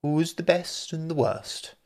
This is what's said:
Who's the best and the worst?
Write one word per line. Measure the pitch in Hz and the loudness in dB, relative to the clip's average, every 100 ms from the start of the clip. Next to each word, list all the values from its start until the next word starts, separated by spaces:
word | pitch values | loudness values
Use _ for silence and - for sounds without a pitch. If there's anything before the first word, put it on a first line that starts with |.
Who's | 147 151 165 | 2 2 0
the | - | -2
best | 175 175 175 - - | 4 4 4 -10 -8
and | 160 160 | -8 -4
the | |
worst? | 156 113 101 - - - - | 2 2 0 -8 -12 -12 -20